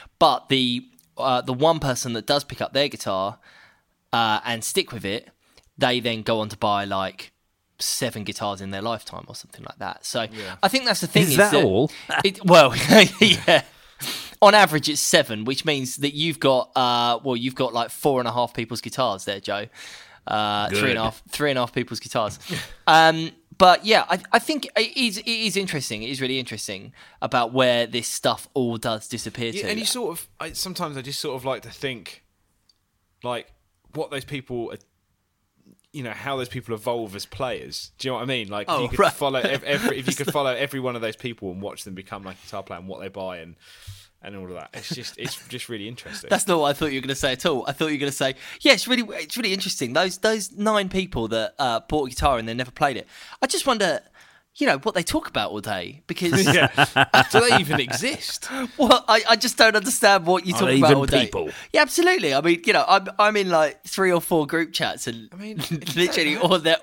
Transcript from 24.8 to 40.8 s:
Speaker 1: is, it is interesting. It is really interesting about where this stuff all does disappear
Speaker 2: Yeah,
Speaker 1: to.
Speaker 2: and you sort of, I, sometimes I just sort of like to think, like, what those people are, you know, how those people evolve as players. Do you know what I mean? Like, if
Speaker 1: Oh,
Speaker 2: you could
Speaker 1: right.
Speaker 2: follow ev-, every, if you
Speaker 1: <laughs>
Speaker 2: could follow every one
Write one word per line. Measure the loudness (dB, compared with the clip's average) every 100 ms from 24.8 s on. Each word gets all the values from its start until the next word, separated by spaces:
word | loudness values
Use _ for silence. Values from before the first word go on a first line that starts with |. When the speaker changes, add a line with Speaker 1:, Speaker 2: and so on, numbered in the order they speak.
| -2 -2
Speaker 1:
is, | -2 -2
it | -6
is | -4 -2 -2
interesting. | -2 -4 -6 -8
It | -8
is | -6
really | -4 -4
interesting | -6 -10 -10 -12 -14 -20 -20 -10
about | -2 0 0
where | 2 4 4 0
this | -4 -6
stuff | -2 -2 -2 -4
all | -2 -2 -2
does | -4 -6 -6
disappear | -10 -8 -8 -6
Speaker 2:
Yeah, | -6
Speaker 1:
to. | -6
Speaker 2:
and | -4
you | -4
sort | -4 -6 -8
of, | -14 -12
I, | -10
sometimes | -8 -8 -6 -8 -8
I |
just | -10 -8
sort | -8 -6
of | -4
like | -6
to | -8
think, | -10 -8 -8 -14 -20 _ _ _ _ _ _ _ _ _ _
like, | -8 -8 -10 _ _ _ _
what | -10 -8
those | -8 -10
people | -12 -8 -8 -8
are, | -10 _ _ _ _ _ _ _ _ _ _ _
you | -12
know, | -10
how | -8 -6 -6
those | -6
people | -8 -8
evolve | -6 -4 -4 -6 -10
as | -12
players. | -8 -6 -8 -10 -12 -14 -10
Do | -6
you |
know | -4
what |
I | -4
mean? | -4 -4
Like, | -6 -2
if |
Speaker 1:
Oh, | -2
Speaker 2:
you | 0
could | 2
Speaker 1:
right. | 2
Speaker 2:
follow | 2 -2 0
ev-, | -2 -2
every, | -2 -2 -2 -2
if | -4
you | -4
Speaker 1:
<laughs> | -2
Speaker 2:
could |
follow | -2 0
every | -2 -4
one | -4